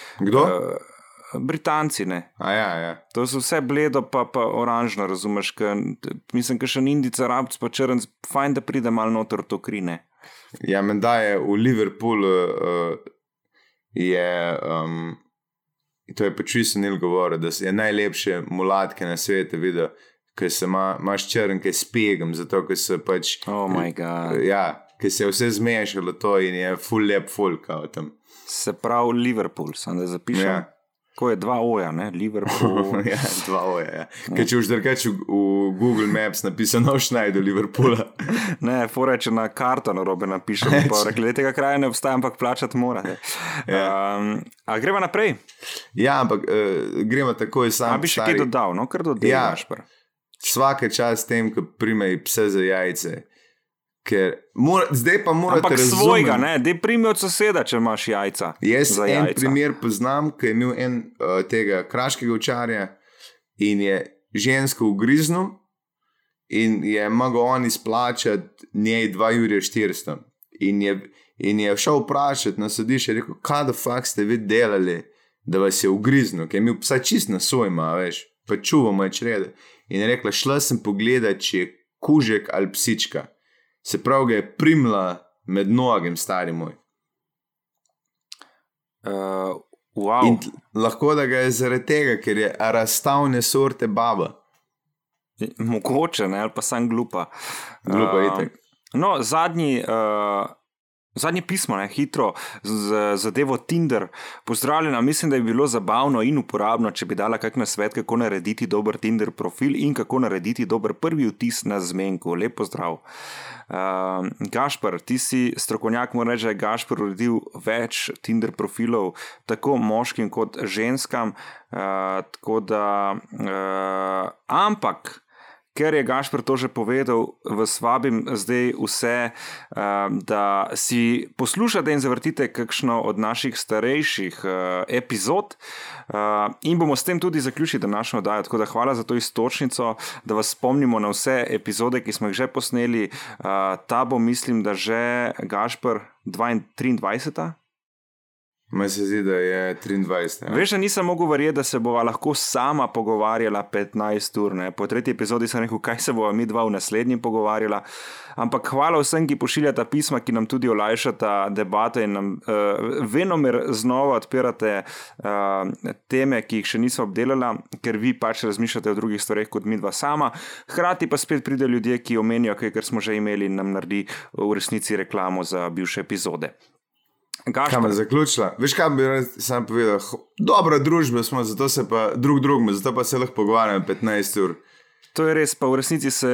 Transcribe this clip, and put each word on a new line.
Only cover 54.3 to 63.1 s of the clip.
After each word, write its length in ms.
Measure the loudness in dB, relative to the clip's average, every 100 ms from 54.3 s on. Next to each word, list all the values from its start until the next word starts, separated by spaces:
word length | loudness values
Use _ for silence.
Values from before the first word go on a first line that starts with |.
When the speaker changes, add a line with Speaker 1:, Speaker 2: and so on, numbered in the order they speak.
| -2 -8
Speaker 1:
mora-, 340 | 2 4 4 4
zdaj 300 | 2 4 2
pa 120 | 4
morate 260 | 2 4 4
Speaker 2:
Ampak 140 | 4
Speaker 1:
razumeti- 220 | 6 6 6
Speaker 2:
svojega, 400 | 6 6 6 4
ne, 160 | 2 2
daj 200 | 2 2
primi 300 | 2 4 4
od 120 | 2
soseda, 420 | 0 2 2 2
če 140 | 2 2
imaš 300 | 2 0 0
jajca. 460 | 0 0 -2 -6 0
Speaker 1:
Jaz 320 | 2 4 4
Speaker 2:
Za 120 | 2
Speaker 1:
en 220 | 2 4 2
Speaker 2:
jajca. 80 | 2
Speaker 1:
primer 380 | 2 2 2 0
poznam, 540 | -2 0 0 0 -2
ki 160 | 0 0
je 60 |
imel 200 | 2 0 0
en, 180 | -2 -4 -8 -6
eh, 260 | -2 0
tega 380 | 0 0 2 0
kraškega 480 | -2 -2 -2 -2 -2
ovčarja 540 | 0 -2 -2 -2 -2 -4 -10 _